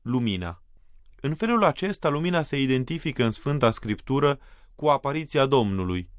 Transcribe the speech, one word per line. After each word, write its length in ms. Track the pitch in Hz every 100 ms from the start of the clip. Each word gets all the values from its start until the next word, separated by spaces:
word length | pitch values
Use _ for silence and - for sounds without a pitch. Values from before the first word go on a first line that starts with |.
lumina. 600 | 117 123 117 95 87 85 - - - - - -
În 140 | 139 156
felul 280 | 226 240
acesta, 460 | 190 - 185 202 156
lumina 320 | 147 175 175
se 200 | 151 143
identifică 600 | 135 131 127 165 156 135
în 80 | 117
Sfânta 400 | 107 143 143 120
Scriptură 680 | - 107 104 - 135 143 139 - - - -
cu 120 | 151
apariția 580 | 139 139 151 156 147 135
Domnului 640 | 135 104 95 92 90 90